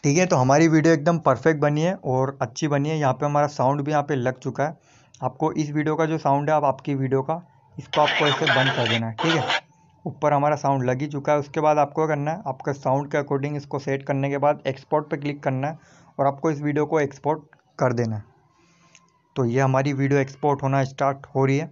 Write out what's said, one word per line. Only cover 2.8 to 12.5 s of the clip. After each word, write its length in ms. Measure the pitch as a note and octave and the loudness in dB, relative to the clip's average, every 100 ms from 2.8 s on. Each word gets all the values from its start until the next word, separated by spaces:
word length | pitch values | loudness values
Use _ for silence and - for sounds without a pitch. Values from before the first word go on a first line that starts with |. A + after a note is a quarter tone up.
| D3 | -2
है। 100 | D#3 | 0
यहाँ 140 | C#3+ | 0
पे 140 | C3 D3 | 0 0
हमारा 200 | D3 D3 | 0 0
साउंड 320 | D3 C3 C#3+ | 0 0 0
भी 100 | C#3+ | 0
यहाँ 120 | D3+ | -2
पे 120 | C#3+ | 0
लग 240 | C#3 A#2+ C3 | -2 -2 -4
चुका 260 | C#3 - | -8 -4
है। 120 | D3 - _ - _ - | -4 -4 _ -20 _ -8
आपको 280 | B2+ - D#3 | -8 -2 -2
इस 160 | D#3 D3 | -2 -2
वीडियो 240 | D3+ D#3 D#3 | -2 -2 0
का 100 | D#3+ | 0
जो 120 | D#3+ | 0
साउंड 320 | D3 C#3 D3 | 0 0 2
है, 60 | D#3 | 2
आप, 80 | |
आपकी 300 | C#3+ C#3 - | 0 -2 -4
वीडियो 280 | C#3 C3 C3+ | -2 0 0
का, 180 | C3+ E3 - _ _ - | -2 -6 -8 _ _ -20
इसको 240 | - - | -4 2
आपको 260 | D3 - D3 | 2 2 0
ऐसे 200 | C3+ D#3+ | 0 0
बंद 260 | C3 C3+ | 2 2
कर 160 | C3 A#2 | 0 0
देना 180 | A2+ A2+ | -2 -2
है, 80 | |
ठीक 200 | A2+ E3 | -4 0
है। 280 | D#3+ C3+ - _ _ _ _ | 0 -2 -4 _ _ _ _
ऊपर 280 | E3 - D3+ | -14 -2 2
हमारा 240 | C#3+ D3 D3 | 2 2 0
साउंड 280 | C#3 C#3 | 0 0
लग 160 | B2+ B2+ | 0 -2
ही 60 | D3+ | -4
चुका 260 | D3 C#3 | -4 0
है। 60 | D3 | 0
उसके 220 | C#3+ D#3+ | 0 0
बाद 180 | D3+ D3+ | 2 2
आपको 280 | C#3+ D3+ D#3 | 2 0 -2
क्या 80 | D3 | -2
करना 140 | D3 | -4
है, 120 | E3+ | -6
आपका 260 | D3 | -8